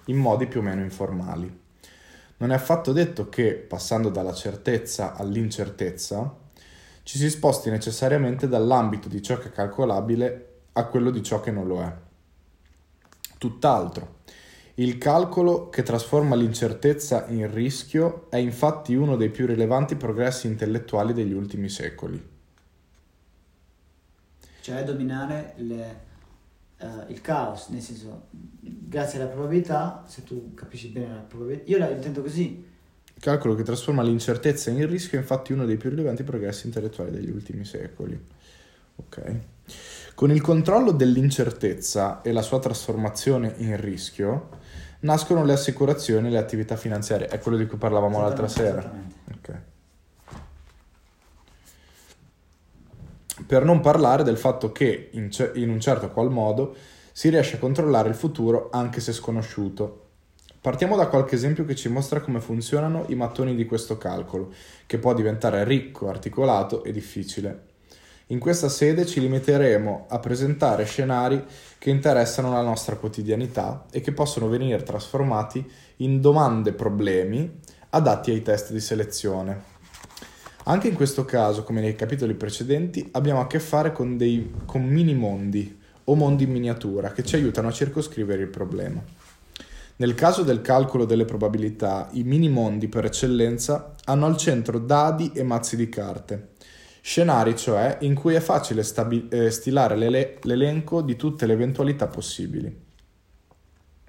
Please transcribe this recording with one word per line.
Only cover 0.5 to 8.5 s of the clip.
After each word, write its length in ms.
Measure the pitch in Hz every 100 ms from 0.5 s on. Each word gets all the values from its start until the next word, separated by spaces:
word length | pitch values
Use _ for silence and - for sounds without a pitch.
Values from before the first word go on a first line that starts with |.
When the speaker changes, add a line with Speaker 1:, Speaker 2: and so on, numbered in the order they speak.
| 123
Speaker 1:
o 40 |
meno 200 | 101 95
informali. 800 | 95 - 95 92 87 85 90 - _ _ - - - - - -
Non 140 | 120
è 20 | 131
affatto 360 | - 165 135
detto 340 | 147 170 139 101
che, 240 | - 113
passando 560 | - - 92 - 113 110
dalla 240 | 95 92
certezza 800 | 87 107 - - 117 - - 98 -
all'incertezza, 1200 | 101 104 110 - 101 - 90 87 - 101 135 - - - - - - -
ci 160 | - 139
si 100 | 151
sposti 400 | 147 151 135 117
necessariamente 760 | 110 113 110 135 143 127 127
dall'ambito 600 | 135